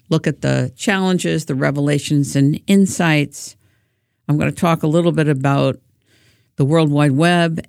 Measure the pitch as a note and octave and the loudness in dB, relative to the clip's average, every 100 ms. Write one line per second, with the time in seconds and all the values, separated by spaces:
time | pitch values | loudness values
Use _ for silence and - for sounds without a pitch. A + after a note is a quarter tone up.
0 | - D#3+ D#3+ C#3+ C3+ C3 B2+ - - F#3+ | -4 -2 -2 -4 -2 -2 -4 -6 -4 -2
1 | F#3 F3+ E3+ D#3+ D#3 C3+ D3 C#3+ C#3+ D3 | 0 -2 -2 -4 -4 -4 -2 -2 -2 -2
2 | - D3 C3+ C#3 C#3 D#3 - G3 F#3+ - | -2 -2 0 0 0 0 2 2 2 0
3 | E3 D3+ C#3+ - - - _ _ _ _ | 0 0 -2 -8 -20 -20 _ _ _ _
4 | _ _ - D3 D3 C#3+ E3+ D#3+ D#3 E3 | _ _ -4 -2 -2 -2 -2 0 0 0
5 | E3+ D3+ D3+ C3+ C#3 C#3 C3+ B2+ _ _ | 0 0 0 0 0 0 0 -4 _ _
6 | _ _ _ _ _ - C#3 E3 D3+ C#3+ | _ _ _ _ _ -2 0 2 2 2
7 | D3 C3+ E3+ F3 E3+ D#3+ | 2 2 2 2 0 -4